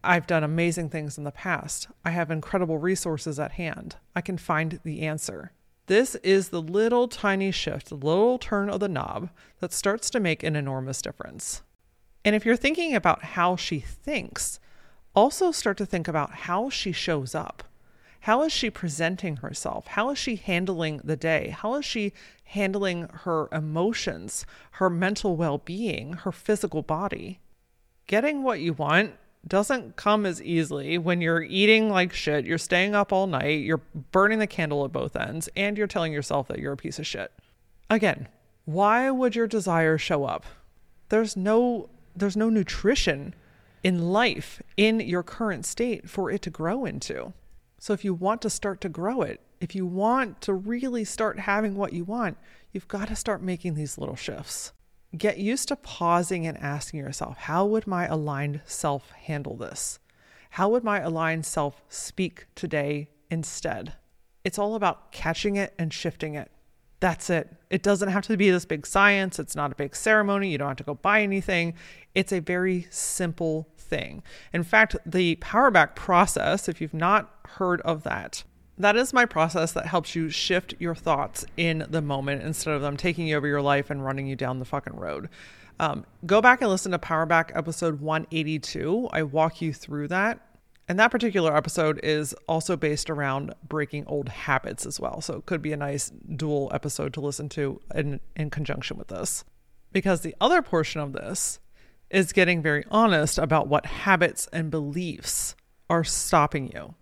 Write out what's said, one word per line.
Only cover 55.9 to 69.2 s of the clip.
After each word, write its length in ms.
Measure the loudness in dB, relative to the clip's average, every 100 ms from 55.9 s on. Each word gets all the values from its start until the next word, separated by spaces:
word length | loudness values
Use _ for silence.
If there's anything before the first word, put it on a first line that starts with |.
| -2 4 4 2 -2 -4
and 120 | -6
asking 420 | -6 -6 -8 -8
yourself, 380 | -8 -8 -8 -8
"How 260 | -2 2
would 220 | 2 2 0
my 200 | -2 0
aligned 540 | -2 -2 -2 -4 -6 -8
self 440 | -4 -2 -2 -6
handle 440 | -16 -8 -6 -6 -10
this? 440 | -10 -8 -8 -10 _ _ _ -20 _
How 180 | 0 2
would 160 | 2
my 140 | 2 -2
aligned 480 | -2 0 0 0 -2
self 360 | -2 -2 -4 _
speak 580 | -12 -10 -4 -4 -4 -20
today 540 | -10 -4 -2 -2 -4 -6 _ _
instead?" 640 | -6 -4 -6 -6 -6 -8 -14 _ _ _ _
It's 140 | -6 -2
all 160 | -2
about 360 | 0 0 -2 -12
catching 460 | -6 -4 -2 0 0
it 160 | -2 -4
and 160 | -4
shifting 400 | -2 -6 -6 -8
it. 160 | -8 -12 _ _ _ _ _
That's 300 | 0 0 0
it. 260 | -2 -2 -16 _
It 140 | 0
doesn't 260 | 2 2 2
have 160 | 0 0
to 100 | 4
be 140 | 6
this 160 | 6 2
big 200 | -6 0
science. 520 | 6 6 6